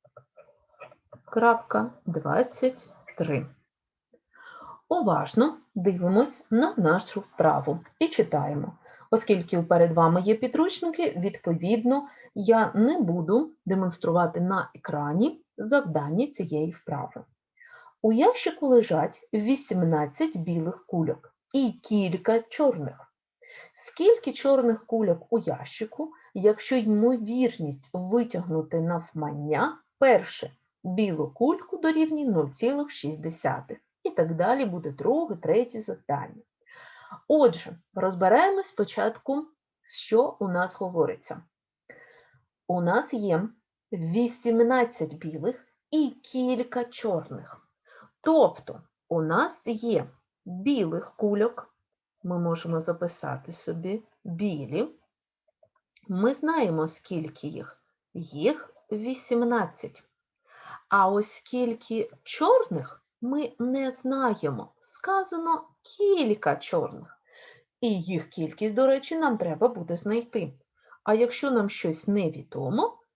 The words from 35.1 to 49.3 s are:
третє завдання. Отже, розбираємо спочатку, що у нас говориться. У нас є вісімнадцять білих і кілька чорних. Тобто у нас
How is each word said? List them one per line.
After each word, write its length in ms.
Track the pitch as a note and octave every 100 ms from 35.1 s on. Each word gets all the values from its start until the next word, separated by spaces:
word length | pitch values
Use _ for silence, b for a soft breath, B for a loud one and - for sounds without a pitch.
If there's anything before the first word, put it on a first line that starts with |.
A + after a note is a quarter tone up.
| D4 E4+ G3+
третє 460 | D3+ G3+ A#3+ A3+
завдання. 600 | G#3+ F#3+ - C#3+ - - _ _ B B B B B B -
Отже, 500 | D4+ C4+ E3 - - _
розбираємо 680 | F#3+ F#3 F3+ F#3 A#3+ F#4+ G4
спочатку, 840 | F#4+ - G3+ - G#3 A3+ - C#4+ D#4 _ _ _
що 540 | - - - A3 - -
у 80 | G3
нас 260 | F3 F3+
говориться. 680 | - F#3 F3 D3 - - - - _ _ _ - B B B B B _ _ -
У 140 | F3
нас 340 | F3 A3 D4
є 340 | B3 G3+ E3 A3 - _ _ _
вісімнадцять 1200 | F#3+ E3 G3+ A#3+ A#3 A#3+ A3+ A#3 B3+ A#3+ - D#3
білих 520 | D3 D#3+ D#3 F3+ B3+ _ _ _
і 200 | D#4 C#4
кілька 760 | - - B3+ B3+ B3 B3 B3
чорних. 840 | A#3+ - A3+ E3+ - C3 - - _ _ b b b _
Тобто 600 | D#3 E3 A3 - - - - _ _
у 140 | E3
нас 440 | D#3